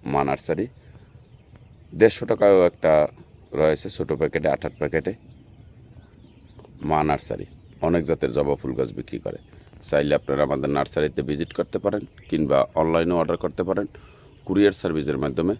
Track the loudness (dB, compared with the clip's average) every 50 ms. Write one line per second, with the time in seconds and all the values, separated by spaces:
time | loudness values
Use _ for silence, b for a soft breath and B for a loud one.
0 | -6 -2 -2 0 0 0 -2 -4 -2 -4 -4 -4 -4 -8 -8 b b b b b
1 | b b b b -20 -20 -20 -20 -20 _ -20 -20 -20 -20 -20 -20 -20 -14 2 4
2 | 4 4 4 2 -4 -4 0 2 4 6 6 6 6 4 2 2 2 4 4 4
3 | 4 2 -2 -12 -20 -20 -20 -20 -20 -10 -2 2 2 2 2 0 -4 -12 -8 -8
4 | -4 -4 -2 -2 -2 -2 -2 0 0 0 -2 0 -4 -8 -6 -4 -6 -2 -2 -2
5 | -2 -2 -8 -8 -14 -20 -20 -20 -20 -20 -20 -20 -20 -20 -20 -20 -20 -20 -20 -20
6 | -20 -20 -20 -20 -20 -20 -20 -20 -20 -20 -20 -20 -20 -20 -20 -10 -4 0 0 2
7 | 2 2 0 -2 -2 -8 -10 -10 -10 -14 -16 -20 -20 -20 -12 -4 -2 0 0 0
8 | 2 0 -2 0 0 -2 0 0 0 0 0 -2 -2 -8 -4 -4 -4 -4 -4 -12
9 | -12 -10 -10 -8 -8 -8 -10 -10 -16 B B B B B B -20 -10 -2 0 0
10 | 2 2 0 0 0 -2 0 0 0 0 0 -2 -2 -2 -2 -2 -2 -4 -2 -2
11 | -2 -2 -2 -4 -4 -4 -4 -4 -6 -8 -4 -6 -6 -4 -4 -4 -4 -2 -4 -4
12 | -8 -8 _ -20 -10 -4 -2 -2 0 2 2 2 2 0 0 -2 0 2 2 0
13 | 0 2 0 0 0 0 -2 -4 -4 -8 -4 -4 -4 -2 -2 -2 -2 -6 B B
14 | B B B B B B B B -6 -2 2 4 4 4 4 2 -4 -2 -2 -2
15 | -2 -2 -2 -2 -2 -4 -2 -2 0 -2 -2 -4